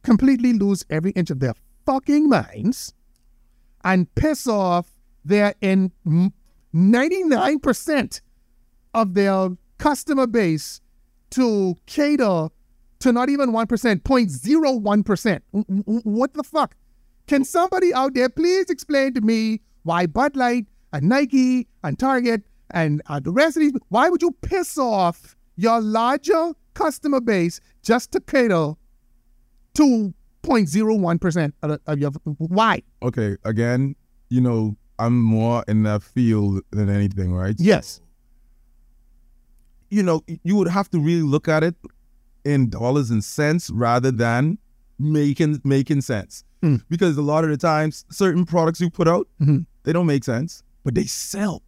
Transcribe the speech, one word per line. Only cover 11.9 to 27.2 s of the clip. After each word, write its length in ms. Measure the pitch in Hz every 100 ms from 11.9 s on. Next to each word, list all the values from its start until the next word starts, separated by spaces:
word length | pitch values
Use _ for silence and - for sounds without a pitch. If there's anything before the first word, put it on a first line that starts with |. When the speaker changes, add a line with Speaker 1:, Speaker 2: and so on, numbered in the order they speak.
| - 294 294 226 175 160 _ _ _ _ _
Speaker 1:
to 120 | 262
not 160 | 240 254
even 240 | 277 262
one 140 | 226 226
percent, 380 | 226 240 196
point 260 | - 262 208
zero 420 | 135 165 311 302
one 300 | 254 202 208
percent? 400 | 208 185 226 165 _
W-, 300 | 196 - 190
w-, 180 | 208 226
what 300 | 220 214 269
the 80 | 285
fuck? 320 | - 311 262 _ _ _ _ _ -
Can 180 | 285
somebody 480 | 269 339 370 370 359
out 200 | 254 269
there 140 | 262 254
please 420 | 285 339 370 370
explain 440 | 302 - 277 269
to 60 | 240
me 400 | 214 226 220 220 _ _
why 240 | 160 170 180
Bud 300 | 190 285 277
Light 300 | 247 247 208 _ _
and 160 | 139 151
Nike 580 | 262 277 269 254 254 240 _
and 140 | 156 139
Target 440 | 262 262 240 226 - _ _
and, 280 | 180 156 151 -
uh, 140 | 143
the 100 | 139
rest 240 | 196 320 320
of 40 |
these, 100 | 294 262 _
why 180 | 214 311
would 140 | 359
you 80 | 339 -
piss 360 | - 370 339 302
off 580 | 254 208 175 - - _ _ -
your 240 | 220 233
larger 720 | 214 220 233 277 311 339 339 302 _
customer 460 | - 311 - 294 277